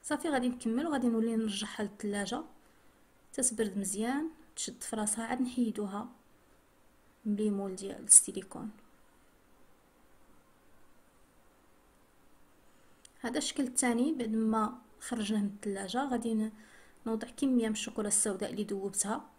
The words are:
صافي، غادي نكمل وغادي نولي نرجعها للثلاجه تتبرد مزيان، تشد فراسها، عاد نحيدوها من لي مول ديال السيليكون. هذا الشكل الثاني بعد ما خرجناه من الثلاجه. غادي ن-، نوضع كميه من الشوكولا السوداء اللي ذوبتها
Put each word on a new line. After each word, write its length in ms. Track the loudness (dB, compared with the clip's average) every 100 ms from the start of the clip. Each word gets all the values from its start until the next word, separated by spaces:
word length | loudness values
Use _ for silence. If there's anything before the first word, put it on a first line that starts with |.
صافي، 260 | -4 -2 0
غادي 200 | 2 0
نكمل 380 | 0 0 0 0
وغادي 200 | 2 2
نولي 280 | 2 2 2
نرجعها 480 | 0 -4 -6 -6
للثلاجه 600 | -6 -4 -4 -2 -2 -6 -8 -18 -20 -20 -20 _ -20 _ _
تتبرد 440 | -2 0 0 -2 -2
مزيان، 520 | -4 -2 -2 -2 -4 -8 -18 -10
تشد 280 | -8 -8
فراسها، 420 | -8 -2 -2 -2 -4
عاد 160 | -2
نحيدوها 680 | -2 2 0 0 -4 -6 -8 -14 _ -20 _ -20 _ _ -20 _ -20 _ -4
من 100 | 0
لي 140 | 2
مول 260 | 0 -2 -6
ديال 280 | -8 -8
السيليكون. 680 | 8 8 8 -6 -8 -10 -10 -12 -20 -20 -20 -20 -20 _ _ -20 -20 -20 _ _ -20 -20 -20 -20 -20 -20 -20 -20 -20 -20 -20 _ -20 -20 -20 _ -20 -20 _ _ -20 -20 -20 -20 -20 -20 -20 -20 -20 -20 -20 -8
هذا 160 | -2 -2
الشكل 260 | -2 -2
الثاني 500 | 0 2 2 4 2
بعد 160 | 0 0
ما 520 | 2 2 2 0 -4 -18 -16
خرجناه 380 | -6 -4 0 2
من 80 | 0 -2
الثلاجه. 500 | -6 -4 -2 -2 0
غادي 280 | 0 0
ن-، 180 | 0 0 -4 -20 -20 -20 -10 -4
نوضع 200 | -4 -4
كميه 380 | 0 4 4 4
من 60 |
الشوكولا 340 | 0 -4 -4 2
السوداء 440 | 2 2 0 -4
اللي 120 | -4
ذوبتها 680 | -2 -2 -2 -2 0 -2 -6